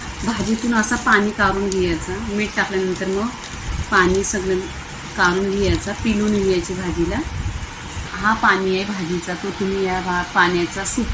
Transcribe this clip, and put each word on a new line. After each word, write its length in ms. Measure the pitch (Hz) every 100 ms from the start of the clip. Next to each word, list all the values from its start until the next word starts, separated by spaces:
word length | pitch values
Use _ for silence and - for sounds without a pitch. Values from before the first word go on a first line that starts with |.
| - - 208
भाजीतून 480 | 214 202 226 240
असं 220 | 226 214 240
पाणी 340 | 247 208 208
काढून 400 | 208 196 190 202
घ्यायचं. 420 | 190 175 160 180
मीठ 440 | 190 226 202 208 214
टाकल्यानंतर 500 | 190 190 185 180 190
मग 200 | 196 233 - - - - - -
पाणी 340 | 196 180 190
सगळं 340 | 196 208 185 185 180 - - - - 214
काढून 340 | 180 185 202
घ्यायचं, 420 | 196 190 - 202
पिळून 500 | 202 226 208 208 208
घ्यायची 320 | 190 185 170
भाजीला. 420 | 185 180 170 170 220 320 - - - - - - - -
हा 220 | 185 208
पाणी 420 | 220 226 190 190 190
आहे 80 |
भाजीचा, 500 | 196 190 165 175 175
तो 160 | 170 202
तुम्ही 340 | - 196 196
या 160 | 190 185
भा-, 220 | 180 180
पाण्याचा 640 | 180 196 175 180 170 196
सूप 220 | 190 - 226